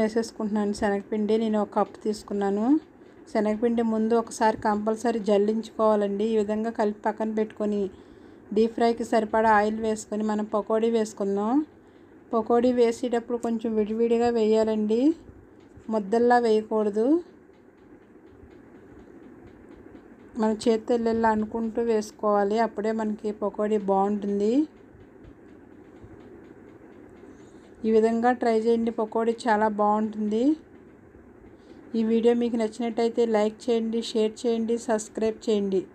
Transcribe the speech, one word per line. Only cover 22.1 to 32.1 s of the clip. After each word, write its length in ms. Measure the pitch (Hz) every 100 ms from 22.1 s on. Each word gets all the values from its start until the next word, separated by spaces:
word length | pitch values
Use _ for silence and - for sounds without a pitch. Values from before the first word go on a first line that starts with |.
| - 214 202 202 220
అప్పుడే 280 | 226 220 214 226
మనకి 320 | 214 208 214 208
పకోడీ 360 | 202 202 214 214 196
బాగుంటుంది. 640 | 196 196 208 202 202 208 262 311 - - - - - - - - - - - - - - - - - - - - - - - - - - - - - - - 220
ఈ 60 | 220
విధంగా 340 | 226 226 240 247
ట్రై 140 | 240 220 226
చేయండి, 280 | 233 226 226
పకోడీ 340 | 220 226 226 233
చాలా 240 | 247 208 214 208
బాగుంటుంది. 600 | 208 214 214 214 214 214 269 311 - - - - - - - - - - - - - 226
ఈ 40 | 220